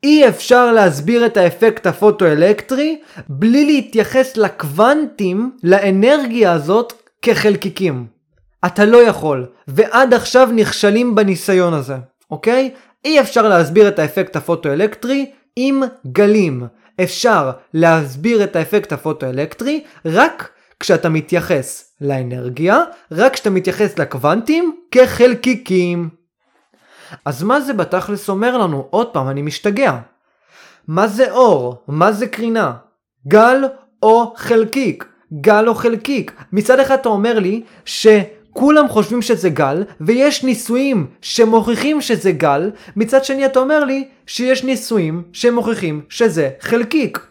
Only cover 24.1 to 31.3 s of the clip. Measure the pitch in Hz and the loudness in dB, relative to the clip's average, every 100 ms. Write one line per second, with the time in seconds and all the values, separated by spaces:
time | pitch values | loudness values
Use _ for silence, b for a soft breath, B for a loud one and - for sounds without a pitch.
24.1 | 131 139 190 226 320 349 311 _ 247 254 | -4 -2 -2 0 -2 -2 -6 _ 4 4
25.1 | - 247 240 247 240 - 185 175 175 165 | 4 2 2 -2 -4 -2 -2 0 -4 -8
26.1 | _ _ _ b b b b b b b | _ _ _ b b b b b b b
27.1 | b - 127 185 277 269 220 165 180 180 | b -10 -6 -2 -2 -2 -4 -2 -4 -4
28.1 | 202 - 190 233 247 190 143 135 196 240 | -8 -6 -4 -2 -2 -2 -4 -4 -4 -2
29.1 | 160 131 139 147 143 208 202 262 127 117 | -4 -6 -6 -8 -6 -4 0 -2 -2 -10
30.1 | _ _ b b b b b b 160 208 | _ _ b b b b b b -2 -2
31.1 | 202 262 | 0 0